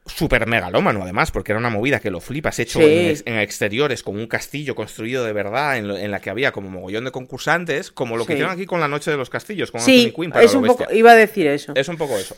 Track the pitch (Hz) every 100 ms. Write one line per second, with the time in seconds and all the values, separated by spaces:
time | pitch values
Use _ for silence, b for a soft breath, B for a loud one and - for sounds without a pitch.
0 | - - 151 123 110 113 90 104 190 107
1 | 92 101 156 107 95 107 120 104 127 120
2 | 107 87 - 143 135 98 123 139 156 160
3 | 175 151 - 113 104 - 107 107 143 117
4 | - 101 113 117 - 143 143 117 104 -
5 | 110 131 117 104 101 120 147 127 104 98
6 | 104 95 - 101 135 113 98 92 92 107
7 | 127 131 123 131 - 165 175 143 190 -
8 | 123 113 113 147 160 180 190 180 147 143
9 | 156 147 123 120 - 202 120 117 120 262
10 | 233 - 170 - 233 269 240 247 - 208
11 | 226 233 214 208 151 143 - 135 139 165
12 | 151 107 95